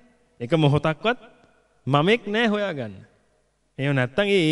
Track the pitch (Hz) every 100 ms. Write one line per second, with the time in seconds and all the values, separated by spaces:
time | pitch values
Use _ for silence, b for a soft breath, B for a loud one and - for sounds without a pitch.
0 | _ _ _ - 120 165 147 147 160 156
1 | 220 240 220 _ _ _ _ _ 123 143
2 | 165 233 202 208 233 208 202 147 110 95
3 | - _ _ _ _ _ _ - 139 135
4 | 123 - 202 202 156